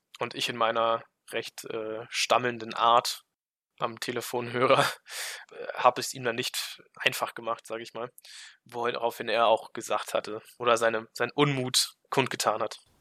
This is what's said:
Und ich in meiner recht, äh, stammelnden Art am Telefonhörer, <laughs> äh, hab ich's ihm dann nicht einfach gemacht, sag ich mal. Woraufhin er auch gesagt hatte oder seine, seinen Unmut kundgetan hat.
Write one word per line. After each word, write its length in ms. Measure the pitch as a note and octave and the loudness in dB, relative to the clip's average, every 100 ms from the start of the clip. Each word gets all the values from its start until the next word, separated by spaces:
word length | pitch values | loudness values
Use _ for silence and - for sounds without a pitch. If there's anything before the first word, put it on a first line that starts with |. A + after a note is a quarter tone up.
| _ - | _ -8
Und 160 | A#2+ | -6
ich 140 | - C3 | -4 -4
in 80 | A#2+ | 0
meiner 480 | A2+ A#2 A2+ A2+ - _ - | 2 4 2 0 -4 _ -10
recht, 340 | A#2 - - | -8 -8 -10
äh, 420 | - A2+ A2 A2 A#2+ | -8 -6 -6 -8 -6
stammelnden 640 | - - A#2 B2 A#2+ A2+ | -2 2 4 2 -4 -6
Art 500 | G#2 A#2 A#2 - - _ _ _ _ _ - | 2 6 6 4 -4 _ _ _ _ _ -6
am 220 | A#2+ A2+ | -6 -6
Telefonhörer, 840 | - A#2+ - B2 A#2 A#2+ B2 A2+ C3+ - - - | -6 -6 -4 -6 -2 2 4 6 4 -2 -12 -10
<laughs> 320 | - - - | -10 -10 -14
äh, 140 | - - | -14 -10
hab 240 | - B2+ B2+ | 4 4 4
ich's 160 | - | -4
ihm 100 | C3 | -4
dann 120 | B2 A#2 | -4 -2
nicht 460 | - - - - _ - | -4 -4 -6 -10 _ -2
einfach 380 | - - A#2 | 0 0 -6
gemacht, 320 | - A2+ A#2 - | -6 -6 -6 -6
sag 140 | A2+ | -10
ich 140 | A#2 | -10
mal. 160 | A2+ B2 _ - - - - | -10 -12 _ -20 -20 -20 -20
Woraufhin 640 | - A#2+ A#2+ - A#2 - A#2 | -12 -4 -2 0 -2 -2 -2
er 180 | G#2+ A2+ | 4 4
auch 260 | A2 - | 4 0
gesagt 420 | - - G#2 - | -10 -4 -4 -2
hatte 280 | A#2+ A2 A2 - - | -4 -4 -10 -12 -2
oder 180 | A#2+ A#2 | 2 4
seine, 320 | A2+ A2 A2 | 4 0 -4
seinen 200 | - A#2+ | -4 -2
Unmut 640 | - D3 C3+ B2+ - - - - | 2 2 2 0 2 0 -4 -4
kundgetan 520 | - B2 - A2+ G#2+ | 0 0 2 0 0
hat. 180 | A2 - _ _ | -2 -8 _ _